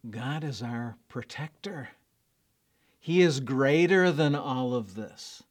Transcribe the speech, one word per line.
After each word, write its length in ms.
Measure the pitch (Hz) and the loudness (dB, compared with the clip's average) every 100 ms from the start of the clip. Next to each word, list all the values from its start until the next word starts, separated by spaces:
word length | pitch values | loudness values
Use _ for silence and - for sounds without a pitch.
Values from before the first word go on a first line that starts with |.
| 120 | -12
God 340 | 110 127 156 | -8 -6 -6
is 200 | 151 113 | -6 -8
our 340 | 120 120 120 110 _ | -6 -6 -8 -12 _
protector. 800 | 131 117 - 151 _ 202 175 - - _ _ _ _ _ _ _ _ _ _ | -12 -12 -12 -12 _ -14 -12 -14 -18 _ _ _ _ _ _ _ _ _ _
He 220 | - 175 | 0 4
is 180 | 175 139 | 6 4
greater 720 | 127 131 135 156 170 190 180 | -2 2 4 4 6 6 4
than 220 | 147 151 | 4 2
all 400 | 143 - 127 127 | 0 -2 -4 -2
of 220 | 123 104 98 | -2 -4 -10
this. 480 | 107 - - - _ | -12 -14 -20 -20 _